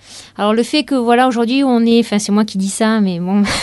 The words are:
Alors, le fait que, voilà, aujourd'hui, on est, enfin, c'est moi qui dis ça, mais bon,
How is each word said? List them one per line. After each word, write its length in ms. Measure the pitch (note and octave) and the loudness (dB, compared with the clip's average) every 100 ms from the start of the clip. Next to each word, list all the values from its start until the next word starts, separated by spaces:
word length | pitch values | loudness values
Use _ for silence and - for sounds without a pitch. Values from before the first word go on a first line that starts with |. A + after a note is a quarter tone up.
| - - - - | -20 -20 -18 -4
Alors, 160 | G#3 | 0
le 100 | A3+ | 0
fait 200 | A#3 D4+ - | 0 -2 0
que, 100 | C4+ | 0
voilà, 320 | A#3 A#3+ C4 | 2 2 2
aujourd'hui, 380 | A#3 A3+ C4+ C#4 | 0 0 0 2
on 200 | A#3 A#3 | 2 4
est, 140 | A#3 | 2
enfin, 180 | A#3 G#3 | 2 -2
c'est 140 | - | 0
moi 140 | G#3 G#3+ | 0 0
qui 120 | F#3+ | -2
dis 120 | G3 | -4
ça, 320 | - A3 A3 | -2 0 0
mais 180 | F#3+ E3+ | 0 -2
bon, 240 | F3 G3+ G3+ - | -2 0 0 0